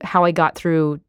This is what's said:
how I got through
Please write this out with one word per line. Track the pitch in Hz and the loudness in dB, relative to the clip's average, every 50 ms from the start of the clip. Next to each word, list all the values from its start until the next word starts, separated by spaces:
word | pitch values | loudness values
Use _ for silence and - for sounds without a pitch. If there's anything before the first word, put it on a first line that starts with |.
| - | -14
how | - - 185 175 | -2 0 2 2
I | 175 | 2
got | 170 175 165 151 - | 2 2 0 0 -2
through | - - 175 165 160 156 151 147 147 - | -4 -4 -2 0 0 0 0 -4 -6 -10